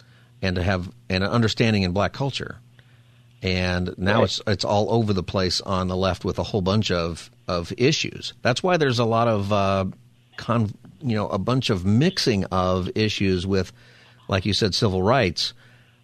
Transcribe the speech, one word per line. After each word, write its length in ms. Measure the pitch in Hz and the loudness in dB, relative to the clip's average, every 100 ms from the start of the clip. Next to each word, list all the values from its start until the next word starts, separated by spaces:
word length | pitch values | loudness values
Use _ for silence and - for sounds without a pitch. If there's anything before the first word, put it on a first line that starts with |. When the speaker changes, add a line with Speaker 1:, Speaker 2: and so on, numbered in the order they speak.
| - - _ - | -20 -20 _ -6
Speaker 1:
and 140 | 95 90 | -4 0
to 60 | |
have 280 | 90 95 90 - - | 0 0 -4 -12 -4
an 140 | 92 | -2
understanding 580 | 98 120 113 - 117 107 | 0 2 0 2 2 2
in 100 | 92 | 0
black 220 | 87 95 | 0 -2
culture. 440 | - 139 - - - - _ - - _ _ _ - | -2 -6 -4 -10 -12 -20 _ -20 -20 _ _ _ -8
And 540 | 92 90 90 90 90 - | -2 0 0 0 -2 -4
now 200 | 92 107 | 0 2
Speaker 2:
Right. 40 | 113 | 0
Speaker 1:
it's, 160 | - - | -2 -2
it's 180 | 98 - | -2 0
all 260 | 104 107 | 0 2
over 180 | 117 110 | 0 2
the 120 | 98 | 0
place 360 | 82 101 92 - | -2 -2 -2 -2
on 260 | - 95 92 | -2 -2 -2
the 100 | 92 | 0
left 260 | 95 87 | 0 0
with 140 | 90 87 | -4 -4
a 60 | |
whole 180 | 87 113 | -2 -2
bunch 300 | 92 104 104 | 2 2 2
of, 400 | 87 85 82 - _ - | 0 -2 -6 -14 _ -6
of 260 | 90 85 101 | -4 -4 0
issues. 580 | 123 160 - - - - | 2 2 -4 -8 -14 -4
That's 180 | - 127 | 0 0
why 160 | 190 180 | 0 2
there's 220 | 143 120 | 2 2
a 60 | 117 | 2
lot 220 | 113 117 | 2 2
of, 240 | 107 101 | 2 2
uh, 340 | 104 98 98 92 - - _ _ - | 2 2 2 0 -6 -20 _ _ -16
con-, 340 | - 117 107 - - - | -2 0 0 -4 -18 -10
you 140 | 131 107 | -4 -2
know, 140 | 101 | -2
a 100 | 90 | -2
bunch 320 | 95 127 - | 0 0 2
of 120 | 101 | 0
mixing 600 | 90 104 160 190 - 107 92 | 2 4 4 2 0 0 0
of 460 | 92 92 92 90 | 0 2 0 -2
issues 540 | - 110 - 101 92 92 | -2 -2 0 0 0 0
with, 240 | 95 90 - - - - - - | 0 -2 -8 -20 -20 -20 -20 -2
like 180 | 98 107 | -2 0
you 80 | |
said, 220 | 98 110 90 | 0 0 2
civil 260 | 113 92 | 0 2
rights, 520 | 92 131 101 78 - - - - - _ | 2 4 2 0 -6 -8 -20 -20 -20 _